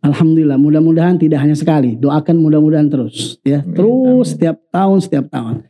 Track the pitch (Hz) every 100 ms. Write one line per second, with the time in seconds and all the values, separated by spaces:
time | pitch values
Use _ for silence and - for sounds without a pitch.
0 | 147 135 160 160 156 135 147 156 160 165
1 | 170 180 156 151 143 151 160 156 127 113
2 | 143 151 151 165 156 151 156 156 147 147
3 | 117 - 117 - 139 147 175 165 202 254
4 | 254 254 233 151 165 160 _ 180 196 196
5 | - 147 - 131 117 117 -